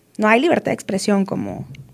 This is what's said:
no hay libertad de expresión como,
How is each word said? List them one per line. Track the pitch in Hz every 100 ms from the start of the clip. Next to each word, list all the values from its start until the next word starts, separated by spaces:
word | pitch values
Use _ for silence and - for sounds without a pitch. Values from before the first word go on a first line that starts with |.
| _ -
no | 214
hay | 226
libertad | 330 226 -
de |
expresión | - - 190 - 202 190
como, | - 101 95 - - -